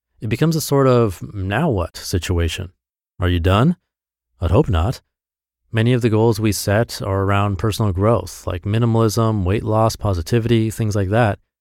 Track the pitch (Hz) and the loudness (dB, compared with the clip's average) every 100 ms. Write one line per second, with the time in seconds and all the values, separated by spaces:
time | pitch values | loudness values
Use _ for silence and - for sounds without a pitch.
0 | _ - 107 113 156 160 - 139 135 123 | _ -10 -6 0 0 0 0 2 4 4
1 | 113 90 - 101 92 104 165 101 80 - | 2 -2 -12 -8 -4 0 0 -2 -4 -8
2 | - 92 - 85 85 - - _ _ _ | -6 -4 -2 -2 -2 -4 -12 _ _ _
3 | _ - 90 87 87 98 147 180 _ _ | _ -4 0 2 2 4 2 0 _ _
4 | _ _ _ - 87 104 160 85 92 - | _ _ _ -6 0 2 2 0 0 -4
5 | _ _ _ _ _ _ _ 113 117 127 | _ _ _ _ _ _ _ 0 2 2
6 | 117 107 113 110 110 101 - 101 117 - | 2 2 2 2 0 -2 0 0 0 -4
7 | 101 98 98 101 104 95 110 98 107 90 | -4 -2 0 0 0 -2 -4 -2 -2 2
8 | 107 117 92 - - 90 101 110 117 113 | 2 2 -2 -10 -8 -6 -2 0 2 2
9 | 113 110 113 110 90 107 110 107 113 - | 2 2 0 0 0 -2 0 0 0 0
10 | 104 90 - 120 117 117 110 - 110 104 | -4 -4 -2 -2 2 0 0 -2 -2 -2
11 | 95 107 110 95 _ _ | 0 2 0 -2 _ _